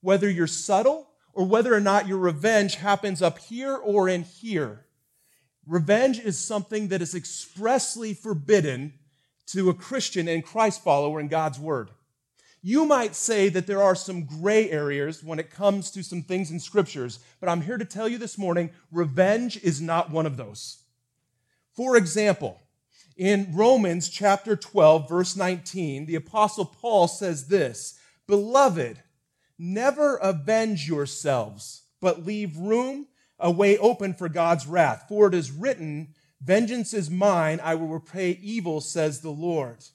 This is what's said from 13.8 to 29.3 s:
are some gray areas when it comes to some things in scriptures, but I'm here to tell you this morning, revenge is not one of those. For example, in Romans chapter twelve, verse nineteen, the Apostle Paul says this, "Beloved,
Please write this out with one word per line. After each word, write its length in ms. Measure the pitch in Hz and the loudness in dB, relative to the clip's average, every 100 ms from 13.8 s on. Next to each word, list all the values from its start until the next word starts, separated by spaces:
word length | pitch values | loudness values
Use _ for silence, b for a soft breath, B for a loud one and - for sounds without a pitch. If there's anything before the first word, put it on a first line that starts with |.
are 120 | 196 | 4
some 300 | 185 - 185 | 4 -2 -8
gray 460 | 147 156 180 220 214 | -8 -4 2 2 2
areas 520 | 156 147 143 143 160 | 0 -2 -2 -4 -8
when 160 | 156 160 | -10 -8
it 120 | 160 | -8
comes 400 | - 202 196 180 | 0 0 0 -4
to 100 | 196 | -12
some 200 | 180 175 | -10 -10
things 280 | 147 185 175 | -6 -6 -4
in 100 | 160 | -8
scriptures, 600 | - 208 185 147 123 104 b b | -2 0 0 -2 -10 -10 b b
but 80 | 180 | -4
I'm 140 | 170 | -2
here 160 | 160 247 | -2 -6
to 60 | |
tell 240 | 185 196 226 | -8 -6 -6
you 100 | 240 | -6
this 180 | 226 - | -8 -8
morning, 340 | 190 175 170 b b | -2 -2 -2 b b
revenge 680 | 165 165 135 185 220 247 208 | -4 -2 2 2 2 -2 -4
is 220 | 185 143 | -4 -2
not 300 | 165 165 - | -2 -2 -2
one 160 | 156 156 | -2 -4
of 100 | 127 | -6
those. 460 | 113 104 - - _ _ _ _ _ _ _ _ _ | -12 -14 -18 -18 _ _ _ _ _ _ _ _ _
For 200 | - 254 | -8 4
example, 680 | 247 175 165 208 185 127 90 _ _ _ b b _ | 4 4 2 2 2 -2 -10 _ _ _ b b _
in 360 | 185 202 196 | 2 2 0
Romans 540 | 165 220 262 196 170 170 | 2 6 6 4 -2 -6
chapter 480 | - 202 196 226 214 | 0 2 2 0 -4
twelve, 520 | - 202 156 160 135 | 0 6 8 8 4
verse 280 | 175 180 190 | -2 -2 -2
nineteen, 680 | 185 185 - 185 160 135 156 | -2 -2 -8 -6 -6 -6 -6
the 80 | |
Apostle 500 | 165 - 214 208 214 | -6 -4 2 2 2
Paul 420 | 175 _ 240 214 170 | -8 _ 2 4 4
says 420 | - 196 156 135 | 0 -6 -6 0
this, 500 | 190 139 110 - - b b - | 0 0 -4 -14 -16 b b 0
"Beloved, 760 | 202 208 262 277 170 123 113 _ _ _ | 0 2 4 4 2 -4 -8 _ _ _